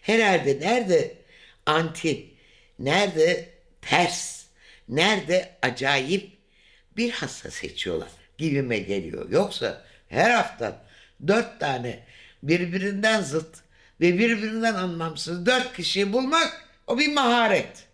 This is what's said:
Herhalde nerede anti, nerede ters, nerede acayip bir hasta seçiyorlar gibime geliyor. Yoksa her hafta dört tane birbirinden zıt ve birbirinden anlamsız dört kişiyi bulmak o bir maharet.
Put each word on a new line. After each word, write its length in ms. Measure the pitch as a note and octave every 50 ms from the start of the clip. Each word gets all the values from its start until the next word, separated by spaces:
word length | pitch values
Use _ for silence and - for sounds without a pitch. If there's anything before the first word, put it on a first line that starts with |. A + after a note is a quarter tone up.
Herhalde 580 | - - A3 A3+ A3 G3+ F#3 D#3+ C3+ C#3 C3+ C#3
nerede 560 | D3+ F#3+ A#3+ B3+ A3+ F#3+ F3 D#3 - - - - _ _ - - - - _ _ _
anti, 600 | D3+ D3+ D#3+ E3 D#3 D#3+ - - D#3+ C#3 - - - - _ _ _ _ _ _ _ _ -
nerede 720 | - C3+ D#3 F#3+ G#3 F#3+ E3+ D#3 D#3 F3 F3 - - - - _ _ _ _ _
ters, 640 | - - C#3 E3 F3+ E3+ - - - - - - - _ _ _ _ - - - _ -
nerede 680 | A#2+ D3 F3 G#3 A3 F#3+ D3 D3+ F3 F#3 F3+ - - _
acayip 720 | - B2+ B2+ - C3+ C3+ C#3+ C3+ C3 C#3 F#3 F#3+ - - - _ _ _ _ _ _ _ _ _ _ _ _
bir 140 | G#3+ A#3 A#3
hasta 400 | A#3 - D#3+ - - - - -
seçiyorlar 580 | - - - D2 - - - F#2 E2+ D#2 - - - - _ _ _
gibime 420 | - D#3 D#3+ C#3 C#3 C3+ B2 A#2 G#2
geliyor. 500 | F#2 F#2 G2+ G2 D#2+ D#2+ - - - -
Yoksa 560 | G2+ A#2+ G#2 - - - - G2+ - - - - - _ _
her 240 | _ - A#2+ F3 A#3
hafta 540 | B3 A3 - - - - A#2+ G#2 - - - - - - - _ _ _ -
dört 320 | D#3+ G3+ A#3 A#3 - - -
tane 440 | C#3 D3 C3 B2 A#2+ B2 A2 - - - - - - - - _ -
birbirinden 800 | C#3+ E3 F3 F3 E3+ F3 F#3+ F#3 G3+ G3 G3 G#3 A3 A3 G#3+
zıt 360 | F3+ C3+ C#3+ D#3+ D#3+ - - - _ _ _ _ _ _ _ _
ve 180 | E3 F3 F3+ F#3
birbirinden 540 | A#3 A3+ A#3 G3+ G#3+ G#3+ A3 A3+ A3+ A3+ G#3+
anlamsız 720 | F#3 F#3 F3+ E3+ E3 E3 E3 D3+ D3 - D#3+ F3 F3+ F3
dört 300 | A3+ B3+ C4 B3+ B3+ -
kişiyi 380 | - E3 - - F#3+ G3+ G3 G#3
bulmak 540 | B3+ C4+ C4+ D#4 E4 D#4+ - - - - _ _ _ _
o 120 | - A#3 B3
bir 140 | D4+ D4 D4
maharet. 800 | D4 C#4 A#3+ A#3+ A#3+ A#3 A3 G3 D3+ A2+ - - - - _